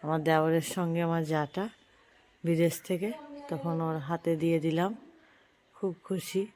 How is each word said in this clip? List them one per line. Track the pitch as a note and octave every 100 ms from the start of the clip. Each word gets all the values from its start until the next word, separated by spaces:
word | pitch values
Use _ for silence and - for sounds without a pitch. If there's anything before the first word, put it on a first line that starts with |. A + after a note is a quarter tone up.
আমার | D3+ D#3+ D#3
দেওরের | D#3+ D#3+ E3 D#3+ -
সঙ্গে | E3+ E3 E3+
আমার | E3 D#3
জাটা | D#3 D3 - G#3+ - _ _ _ _ _ _
বিদেশ | E3 E3 E3+ E3 -
থেকে, | F3+ G#3 - D4 C#4+ -
তখন | D#3+ E3+ E3 D#3+
ওর | D#3+ C#3
হাতে | E3+ - D#3+
দিয়ে | E3 E3 D#3+
দিলাম, | D#3+ F#3 A3 - - _ _ _ _ _ -
খুব | G3 E3+ -
খুশি | F#3 - F#3+ G#3+